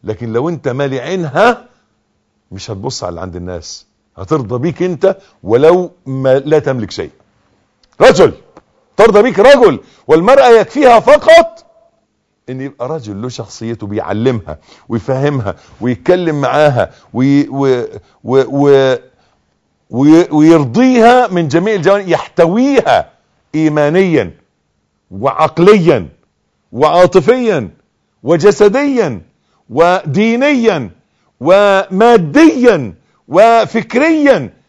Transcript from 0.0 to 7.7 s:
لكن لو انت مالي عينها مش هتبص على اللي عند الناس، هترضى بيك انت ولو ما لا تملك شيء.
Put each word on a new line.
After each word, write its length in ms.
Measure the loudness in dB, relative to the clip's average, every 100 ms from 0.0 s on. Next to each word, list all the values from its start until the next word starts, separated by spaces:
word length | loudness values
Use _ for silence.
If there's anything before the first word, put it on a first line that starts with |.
لكن 300 | -10 -10 -6
لو 160 | -6 -6
انت 180 | -6 -8
مالي 320 | -6 -6 -8
عينها 640 | -8 -8 -6 0 0 -2 _ _ _ _ _ _ _ _ _
مش 200 | -18 -14
هتبص 320 | -12 -12 -10
على 60 | -12
اللي 120 | -12
عند 140 | -14
الناس، 500 | -12 -14 -14 -16 -20 _ _ _ -20
هترضى 400 | -8 -6 -6 -6
بيك 240 | -6 -6
انت 340 | -8 -2 -4 -4 _ _
ولو 480 | -2 2 2 2 -2 _
ما 340 | -12 -6 -2 -2
لا 200 | 0 -2
تملك 320 | -2 -6 -8
شيء. 200 | -10 -14 _ _ _ _ _ _